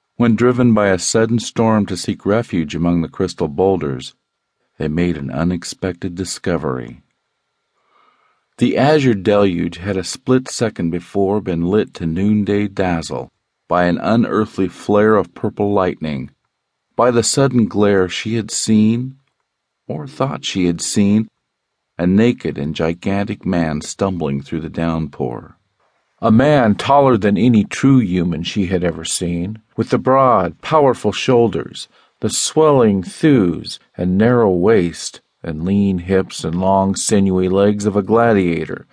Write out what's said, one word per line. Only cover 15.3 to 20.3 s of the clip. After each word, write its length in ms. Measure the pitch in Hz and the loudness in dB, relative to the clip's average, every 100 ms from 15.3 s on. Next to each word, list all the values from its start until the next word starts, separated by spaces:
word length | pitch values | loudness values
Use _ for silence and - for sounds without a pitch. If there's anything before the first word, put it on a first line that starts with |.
purple 400 | - 107 - 101 | -6 -8 -4 -2
lightning. 580 | 101 92 - 78 69 - _ _ _ _ _ _ - | 0 0 -2 -6 -6 -10 _ _ _ _ _ _ 0
By 160 | 123 | 2
the 120 | 117 | 2
sudden 440 | 107 - 135 120 107 | 0 0 2 2 0
glare 400 | 101 104 98 92 | 2 2 2 0
she 280 | - 107 113 | -4 -6 -6
had 160 | 104 | -6
seen, 640 | - - 110 110 117 131 - _ _ _ _ _ _ - | -6 0 2 4 0 -4 -12 _ _ _ _ _ _ -14
or 200 | 151 139 | -12 -10
thought 380 | - 135 | -6 -4